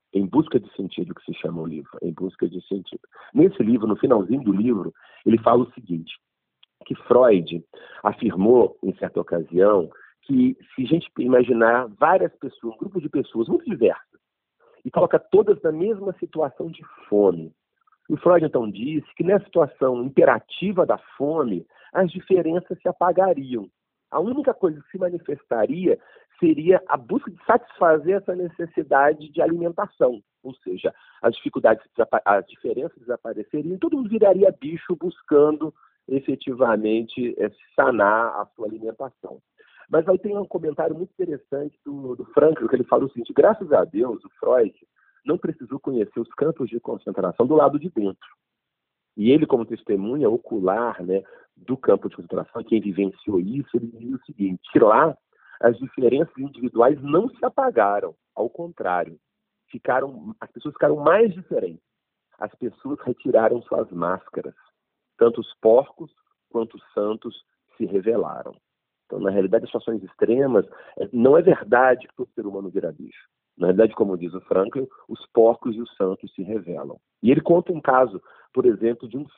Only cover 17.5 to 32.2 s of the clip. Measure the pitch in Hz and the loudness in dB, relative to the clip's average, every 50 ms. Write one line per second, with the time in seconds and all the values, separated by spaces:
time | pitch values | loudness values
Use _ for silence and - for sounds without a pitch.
17.5 | _ _ _ _ _ _ _ _ _ _ _ - 156 - - 175 180 165 156 143 | _ _ _ _ _ _ _ _ _ _ _ -8 -8 0 2 4 4 4 4 2
18.5 | - 127 113 104 95 101 120 147 160 147 - _ _ - 170 180 165 139 - _ | -2 -2 -4 -4 -8 -8 -8 -6 -6 -6 -8 _ _ -6 0 0 0 0 0 _
19.5 | - 170 147 143 - - 139 131 123 120 123 135 - 175 170 - 120 110 _ _ | 0 0 0 0 -2 -2 -2 -2 -2 -2 -6 0 2 4 4 4 4 0 _ _
20.5 | - - 175 208 185 175 151 113 107 - _ _ - - 135 147 160 160 135 113 | -10 -8 -6 -4 0 0 0 0 0 -4 _ _ -8 -6 -4 -2 -2 -2 -2 -2
21.5 | 92 85 - _ _ _ _ - - 175 190 160 180 185 - - 190 180 160 160 | -4 -6 -8 _ _ _ _ -6 -2 -2 -2 -2 -2 -10 0 0 2 2 2 0
22.5 | 165 180 - - 180 _ - 180 175 - 170 175 165 180 190 190 165 143 135 127 | -4 -4 -6 -8 -14 _ -6 -6 -2 0 0 2 2 2 2 2 0 -2 -4 -8
23.5 | 123 110 95 90 _ _ _ _ _ _ _ _ - 147 180 233 254 294 - - | -8 -8 -8 -10 _ _ _ _ _ _ _ _ -4 -4 -4 -2 -4 -2 -2 -2
24.5 | - - 190 160 151 147 - _ - 185 185 175 175 170 - - 151 - _ - | -2 0 -2 -2 -4 -4 -16 _ -8 -6 -6 -6 -6 -8 -10 -10 -10 -10 _ -6
25.5 | 120 113 131 127 151 180 180 147 101 - _ _ _ _ _ _ _ - 175 160 | -2 -2 0 -2 -2 -2 0 0 0 0 _ _ _ _ _ _ _ 0 2 2
26.5 | 151 143 156 180 185 180 185 - 147 139 120 123 202 285 - 208 - _ - - | 2 2 4 2 2 2 2 -2 -4 -4 -4 -6 -6 -6 -6 -8 -18 _ 0 0
27.5 | 226 240 - _ - - 185 165 156 151 143 180 196 190 196 - 180 180 180 170 | 0 0 0 _ -4 0 2 2 2 2 2 -2 -2 -2 -2 -6 -6 -6 -6 -8
28.5 | - - 170 165 - 170 151 139 147 135 143 151 156 151 151 147 147 165 151 165 | -8 -10 -12 -6 -6 -6 -2 2 2 4 4 4 2 0 -8 -10 -4 -2 -2 0
29.5 | 170 170 170 170 165 202 208 - _ - 143 127 120 101 _ _ _ _ _ 135 | 0 -2 -4 -6 -4 -6 -8 -8 _ 0 0 0 0 -4 _ _ _ _ _ -18
30.5 | 123 _ - 92 92 95 - - - _ _ _ _ - - 117 - - - 151 | -18 _ -12 -12 -12 -6 -6 -8 -8 _ _ _ _ -2 -2 -2 -2 -2 -10 -8
31.5 | - 139 123 113 110 - _ _ - - 110 - - - | -8 0 2 2 2 2 _ _ -4 -4 -2 -2 -2 -2